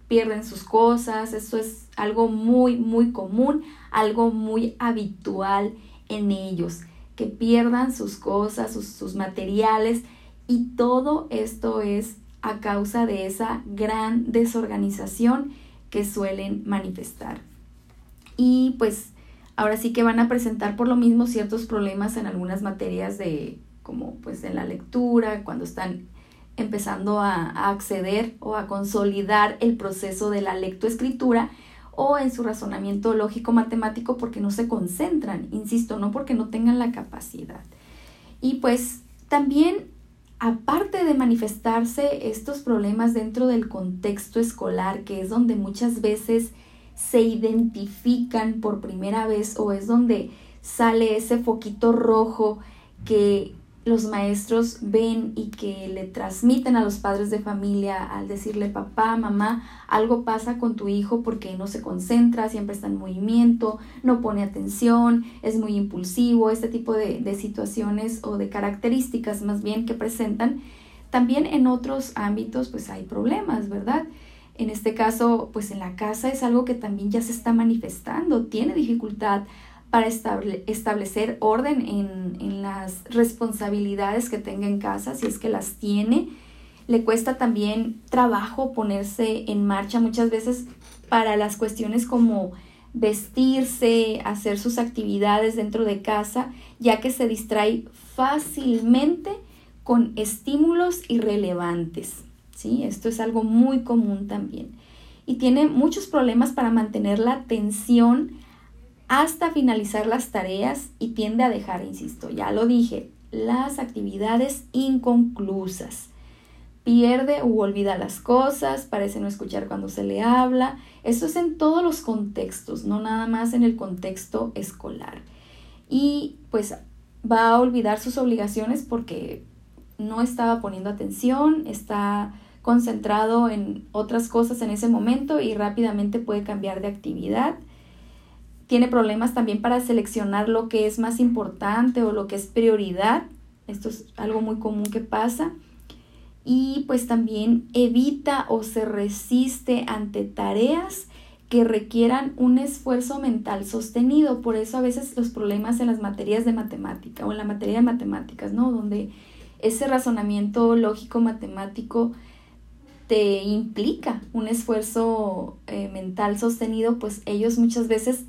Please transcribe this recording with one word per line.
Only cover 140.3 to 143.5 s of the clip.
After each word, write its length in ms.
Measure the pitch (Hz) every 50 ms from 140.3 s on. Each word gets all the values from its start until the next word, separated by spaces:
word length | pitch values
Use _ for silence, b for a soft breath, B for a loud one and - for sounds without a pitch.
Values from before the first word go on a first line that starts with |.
| 196 202 214 220
lo 220 | 226 226 233 226
que 160 | - 220 214
es 120 | 214 214 233
más 220 | 226 233 233 233
importante 840 | 247 240 233 226 202 - - - 220 202 214 233 240 254 240 240
o 100 | 233 214
lo 140 | 208 208 196
que 100 | 208 202
es 100 | 202 196
prioridad. 800 | - - 233 226 226 220 208 202 185 175 185 196 220 247 339 - - - - - -